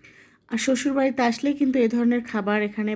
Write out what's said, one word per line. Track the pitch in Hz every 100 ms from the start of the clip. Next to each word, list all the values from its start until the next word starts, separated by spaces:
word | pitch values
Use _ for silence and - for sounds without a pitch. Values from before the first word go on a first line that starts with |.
| - - - _ -
আর | 226
শ্বশুরবাড়িতে | - 254 294 269 269 269
আসলে | 240 233 285
কিন্তু | 285 277 262
এ | 226
ধরনের | 240 233 240
খাবার | 240 214 202 214
এখানে | 208 208 214